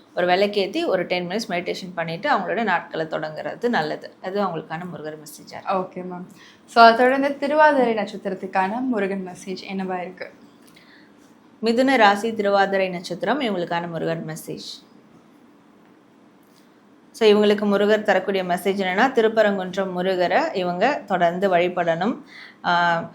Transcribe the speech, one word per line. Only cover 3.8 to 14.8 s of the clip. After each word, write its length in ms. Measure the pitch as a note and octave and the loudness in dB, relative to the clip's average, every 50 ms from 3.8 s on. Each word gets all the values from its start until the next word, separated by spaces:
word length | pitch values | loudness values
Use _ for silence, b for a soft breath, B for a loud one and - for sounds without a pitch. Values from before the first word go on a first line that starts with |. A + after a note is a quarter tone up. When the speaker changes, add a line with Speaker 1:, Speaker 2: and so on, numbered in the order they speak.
| D#3 D3+ D3+ D3 - - - _ - | -2 -2 -4 -8 -10 -14 -18 _ -12
Speaker 1:
அது 220 | F#3+ F#3+ G3+ G3+ | -6 -4 -4 -2
அவங்களுக்கான 360 | F#3 E3+ D#3+ - - E3 D#3+ F#3 F3+ D#3 | -2 -4 -6 -8 -10 -10 -10 -10 -10 -12
முருகர் 260 | D3 D3+ D#3 D#3 D#3 | -12 -12 -12 -12 -14
மெசேஜா 560 | D3+ D3 - - - - - - - - - | -16 -20 -20 -20 -20 -18 -16 -10 -6 -4 -2
இருக்கு. 0 | |
Speaker 2:
ஓகே 300 | F#3 F#3 F#3 - F#3 F3+ | -2 -4 -6 -8 -12 -12
மேம். 220 | F3+ F3+ F3 F3+ B B B B B B B B | -12 -12 -14 -14 B B B B B B B B
So, 180 | - - A#3 A#3 | -2 4 6 8
அதை 120 | A3+ A3+ | 8 8
தொடர்ந்து 420 | A3+ B3+ B3+ C4+ C#4 C4+ D4 C#4+ C#4 | 6 4 2 2 2 0 -2 -2 -2
திருவாதிரை 560 | C#4+ C#4+ D4 D#4 D#4 D4+ D4 C4+ B3 A#3 A3+ | -4 0 4 6 6 6 6 4 2 2 0
நட்சத்திரத்துக்கான 840 | G#3+ G3+ G#3 - F#3+ - G3+ F#3+ F#3 - F#3 - G3 F#3 F#3+ G#3+ B3 | -2 -4 -6 -8 -8 -8 -8 -8 -8 -8 -4 -2 -2 -2 -2 -2 -4
முருகன் 480 | C4 C4 A#3+ G#3 G3 F#3+ G3 G3 F#3 F3+ | -4 -2 -2 -2 -2 -2 -4 -6 -8 -10
மெசேஜ் 300 | F3+ - - G3 F#3 - - G3 G3 | -12 -14 -14 -12 -12 -12 -10 -8 -8
என்னவா 280 | G3 F#3+ F#3 F#3 F3+ | -6 -6 -4 -6 -6
இருக்கு? 300 | F3 F3+ F#3 - - - - - - - - - - b b b b b b b b b - _ - - _ _ _ _ _ _ - | -8 -10 -12 -14 -16 -16 -16 -20 -20 -20 -20 -20 -20 b b b b b b b b b -20 _ -20 -20 _ _ _ _ _ _ -2
Speaker 1:
மிதுன 340 | A3 A#3 A#3 C4 C4+ C4+ | 0 2 2 4 4 4
ராசி 380 | B3 A3 G3+ G3+ G#3 A3 A3+ G#3+ | 6 6 6 6 4 0 -4 -2
திருவாதிரை 540 | G#3 G3+ G3+ G3+ G3 G3 F#3+ G3 F#3+ F#3+ F#3 | -2 0 2 4 4 4 2 2 0 0 -2
நட்சத்திரம் 520 | F3+ F3 F3+ - F3 F3 - F#3+ A#3 D4+ | -4 -6 -8 -8 -8 -6 -2 -2 -2 -2
இவங்களுக்கான 500 | C#4+ A3+ G3+ F3+ F3 E3+ F3 E3+ F3 F3 | -2 -2 -2 -2 -4 -2 -4 -4 -4 -6
முருகர் 340 | E3+ D#3+ D#3+ D#3+ E3 E3 E3 | -6 -4 -4 -4 -4 -4 -6
மெசேஜ். 580 | D#3 D#3 D#3+ - - D#3 - - - - - | -10 -12 -12 -12 -12 -12 -12 -12 -14 -16 -18